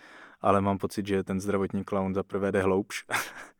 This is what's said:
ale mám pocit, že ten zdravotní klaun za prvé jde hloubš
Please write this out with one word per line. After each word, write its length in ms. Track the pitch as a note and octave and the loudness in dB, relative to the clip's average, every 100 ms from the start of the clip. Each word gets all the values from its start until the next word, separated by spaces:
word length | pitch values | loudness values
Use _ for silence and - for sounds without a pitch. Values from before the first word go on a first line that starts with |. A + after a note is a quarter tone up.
| - - - - | -20 -20 -20 -2
ale 200 | G2 G2 | 2 4
mám 180 | G2+ G2 | 4 0
pocit, 280 | G2 - G2+ | -2 -4 0
že 180 | F#2+ | 0
ten 160 | F#2 F#2+ | 0 -2
zdravotní 440 | G2+ G2 F#2+ G2 | 0 0 0 -4
klaun 300 | - G2+ F#2+ | -4 -2 0
za 80 | F#2+ | -2
prvé 300 | F#2 G2+ G2 | -2 -2 0
jde 100 | G2 | 2
hloubš 420 | F#2+ F#2+ G#2 - - - - - - _ | 4 2 0 -8 -6 -6 -6 -12 -18 _